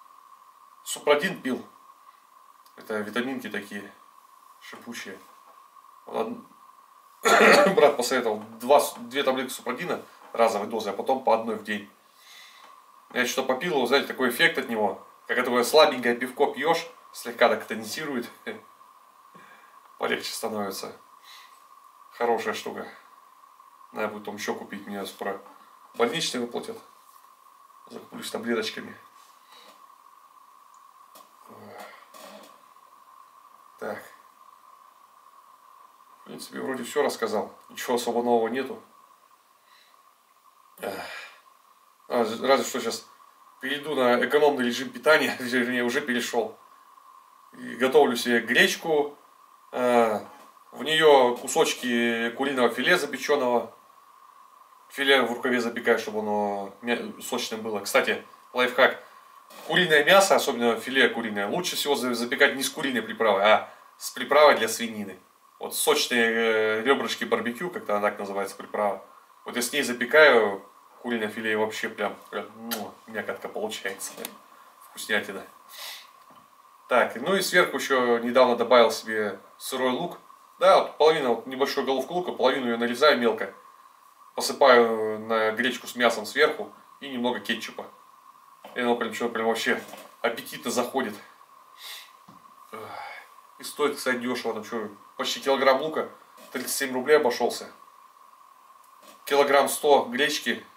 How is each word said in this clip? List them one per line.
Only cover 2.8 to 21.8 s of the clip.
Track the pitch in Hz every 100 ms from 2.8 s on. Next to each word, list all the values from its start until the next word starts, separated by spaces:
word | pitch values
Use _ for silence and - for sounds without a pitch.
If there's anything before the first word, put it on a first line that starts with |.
| - 107
витаминки | 104 110 127 127 107
такие | 104 - 101 98 - - _ _ _ - -
шипучие. | - - 120 110 101 92 - - - - - - - - -
Вот | 110 110 123 - - - - _ _ _ _
од-, | 226 - 107 117 117
<coughs> |
брат | 180 147 -
посоветовал | 120 131 117 104 107 -
два | 123 143
с-, | 143 117
две | 120 131
таблетки | 135 127 127
супрадина | - - 120 175 107 - - -
разовой | - 113 104 107
дозы, | 113 101
а |
потом | 98 - 127
по | 113
одной | 110 117 104
в |
день. | 104 104 - _ _ _ - - - - - - - - _
Я | 120 123
что-то | - -
попил | - 175 147
его, | 117
знаете, | 135 -
такой | - 127
эффект | 120 165 135
от | 120
него. | 113 104 92 - - -
Как | 120
это | 127
такое | 123
слабенькое | - 151 151 127 120 120
пивко | 127 - 104
пьёшь, | 123 147 165 - - -
слегка | - 120 110 117
так | 107
тонизирует. | - 107 107 147 156 127 117 -
<laughs> | - 107 - _ - - _ _ - - - - - - - -
Полегче | 120 120 -
становится. | - 113 107 101 - - - - - - - - - - -